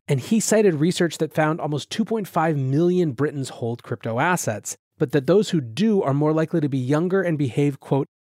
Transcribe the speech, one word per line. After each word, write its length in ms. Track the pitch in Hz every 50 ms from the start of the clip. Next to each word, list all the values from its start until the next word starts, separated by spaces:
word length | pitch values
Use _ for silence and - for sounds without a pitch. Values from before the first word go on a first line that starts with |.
| _ -
and 120 | 143 131
he 200 | - - 226 226
cited 360 | - - 220 220 220 202 170
research 420 | 139 147 180 175 - 180 165 - -
that 160 | 165 143 -
found 260 | 170 156 151 156 -
almost 300 | - 147 151 139 - -
two 160 | - - 226
point 220 | - 226 226 196 -
five 300 | - 180 160 165 156 143
million 560 | 135 131 135 147 170 175 180 180 175 160 123
Britons 360 | 110 139 151 143 143 135 -
hold 320 | - - 127 113 117 -
crypto 380 | - - 120 - - 123 110 120
assets, 580 | 143 175 180 170 - - 110 104 - - - - _ _ _ -
but 140 | 160 131 -
that 120 | 147 131
those 240 | 139 170 208 214 -
who 120 | - 165
do 420 | 127 113 110 127 202 226 214 190 -
are 100 | 139 135
more 180 | 143 147 151
likely 300 | 160 156 160 160 - 170
to 80 | 151 143
be 80 | 127 135
younger 460 | 127 123 147 151 170 185 180 196 185
and 160 | 175 160 139
behave, 400 | 147 127 - - 143 143 139 -
quote, 260 | - - 151 135 147 - _ _ _